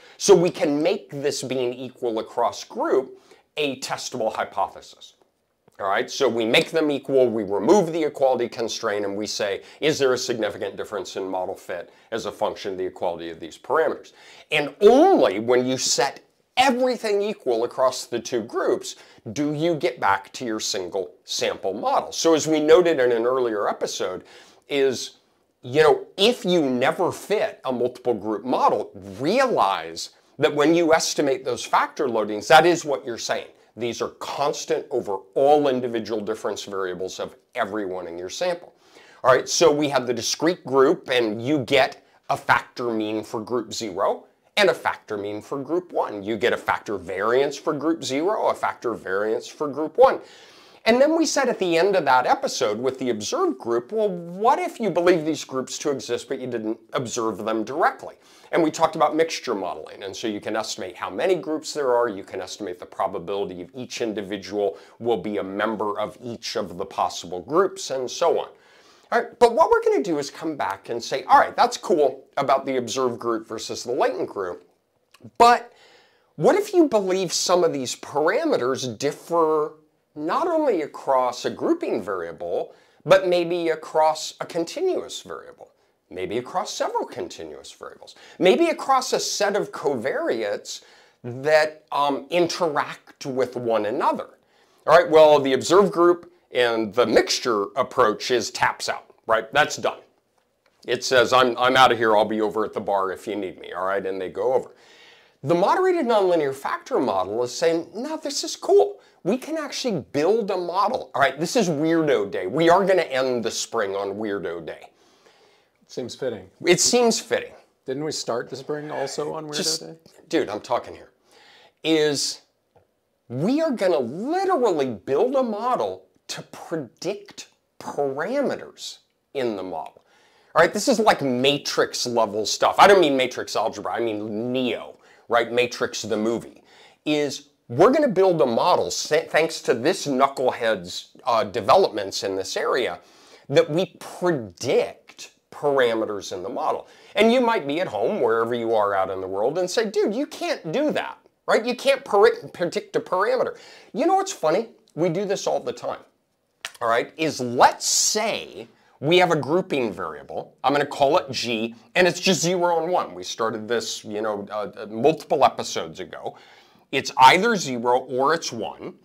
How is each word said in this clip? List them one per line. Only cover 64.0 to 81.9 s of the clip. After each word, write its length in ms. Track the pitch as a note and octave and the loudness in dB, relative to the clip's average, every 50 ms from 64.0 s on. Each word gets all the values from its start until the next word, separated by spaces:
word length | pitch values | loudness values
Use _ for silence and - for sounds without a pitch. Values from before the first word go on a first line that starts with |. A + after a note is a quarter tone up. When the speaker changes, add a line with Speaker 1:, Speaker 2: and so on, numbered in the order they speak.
Speaker 1:
individual 760 | B2 A2+ G#2 A2 G#2 F#2 G#2 G2+ F#2 F2+ G2 G#2 G2+ G2 - - - - - _ | -4 -4 -4 -6 -6 -8 -8 -10 -8 -6 -4 -2 -2 -2 -2 -6 -18 -20 -18 _
will 180 | A#2 A#2 A#2 G#2 | -2 -2 -2 0
be 200 | F2 A2 G#2 G2 | -2 -4 -6 -6
a 60 | F#2 | -6
member 540 | F#2+ F#2+ G2+ G#2 A2 A2+ G2 G#2+ G#2 G2+ G2+ | -6 -4 -2 -2 -2 -2 -2 -4 -6 -4 -4
of 200 | G#2+ G2 - - | -6 -6 -8 -12
each 360 | A#2+ B2 A#2 - - - - A2+ | -14 -12 -12 -12 -12 -8 -6 -6
of 200 | G2+ E2 F2 E2+ | -6 -6 -8 -10
the 80 | F#2+ | -10
possible 540 | - - - G2 F2+ - - - F2+ F2 F2+ | -8 -2 -2 -2 -2 -2 -8 -12 -10 -10 -10
groups 500 | F2 G#2 C#3+ E3+ G3 - - - - - | -10 -2 2 2 2 2 0 -8 -10 -6
and 220 | C#3 C3+ B2+ A#2+ | -6 -6 -6 -6
so 260 | - - F3 E3 C3+ G2 | -4 0 0 2 2 0
on. 120 | C#2+ - - _ _ _ _ _ _ _ _ _ _ _ | -2 -6 -12 _ _ _ _ _ _ _ _ _ _ _
All 100 | - A#3+ | -2 -2
right, 180 | A3+ A#3 - _ | -2 -4 2 _
but 140 | B3 A#3 A3 | 4 4 6
what 160 | C4+ E4 G#4 | 6 4 6
we're 120 | A#4 A4+ A4+ | 4 4 4
gonna 200 | A4+ G#4+ F#4 C4 | 2 2 2 0
do 140 | F3 E3 D3 | 0 -2 -2
is 120 | C#3 - | -4 -6
come 280 | - - - E3 D#3 C3+ | -8 -8 -8 -8 -4 -4
back 320 | A2+ F#2 G2 G2 - - | -4 -4 -4 -8 -8 -8
and 120 | A#2 A#2+ | -8 -8
say, 220 | A2+ - D3+ C#3+ - | -6 -6 -6 -6 2
all 160 | - B3+ C#4 | 6 6 6
right, 160 | - - - | 6 4 2
that's 220 | - G#3 - - - | 2 2 2 2 -6
cool 480 | - - G#3 D#3 D3 C3 - - - _ _ | -2 0 2 4 4 2 2 -2 -14 _ _
about 300 | - C#3+ C3+ C#3 C3 C3 | -4 2 2 2 2 2
the 100 | C#3 C3 | 0 -2
observed 440 | B2+ A#2+ A2+ G#2+ C3 C3 B2+ A#2 A2 | -2 -2 -2 -2 0 0 0 -2 -2
group 280 | A2+ A#2 A2+ A2 A2 - | -4 -2 -2 -2 -4 -8
versus 360 | G#2+ A2+ - - A#2 G2 - | -10 -10 -8 -8 -8 -8 -6
the 80 | A#2 | -6
latent 360 | A#2+ D3 A3 C4 - - - - | -2 0 0 0 0 -2 -6 -6
group, 400 | - G2+ F#2+ F2+ F2 - _ _ _ _ _ _ _ _ _ _ _ _ - A2+ _ _ | -6 -6 -6 -6 -6 -10 _ _ _ _ _ _ _ _ _ _ _ _ -20 -20 _ _
but 340 | A#3 A#3 A#3+ A3+ - - _ _ - - _ _ _ _ _ _ _ _ _ | 6 6 6 4 0 -10 _ _ -20 -20 _ _ _ _ _ _ _ _ _
what 200 | - D3+ A3 D#4+ | 0 2 4 4
if 180 | G#4 G4+ - - | 4 0 0 4
you 160 | F4+ E4 C#4 | 4 4 4
believe 420 | - G#3+ G3 F#3 F#3 F#3+ F#3+ E3+ | 4 0 0 2 0 0 -2 -2
some 320 | - - - - F#3 F3+ F3+ | -2 -4 0 2 2 4 4
of 80 | E3 | 2
these 240 | C#3+ C#3+ B2+ A#2 - | 0 -2 -6 -6 -8
parameters 1000 | - - - - C#3+ D3+ E3 G3 C4 E4 D#4+ B3+ - A#2+ B2+ C3 A#2 B2 B2+ A2+ G2+ | -10 -12 -6 -2 0 0 2 2 0 0 0 0 0 0 -2 -2 -2 -4 -8 -8 -4
differ 760 | - C#3+ D3 - - - E3+ E3+ D#3+ D#3 D#3 D#3 D3+ D#3 D#3 - _ _ _ _ _ _ _ | -4 -4 -4 -4 -8 -2 0 2 2 4 2 0 0 -2 -6 -14 _ _ _ _ _ _ _
not 320 | D3+ D3+ D#3+ G3+ B3+ D#4+ F#4 | -8 -6 -4 -2 -2 -2 0
only 340 | E4 D#4+ D4+ C#4+ A3 E3+ | 0 0 2 2 0 0
across 640 | D3 B2+ - - - - C3+ C3 B2+ B2 A#2+ - - | -2 -6 -10 -12 -2 0 2 2 2 0 -2 -4 -6
a 60 | C3+ | -6
grouping 500 | A2+ - B2 G3+ E4 E4 - - | -6 -4 0 -2 0 0 -2 -4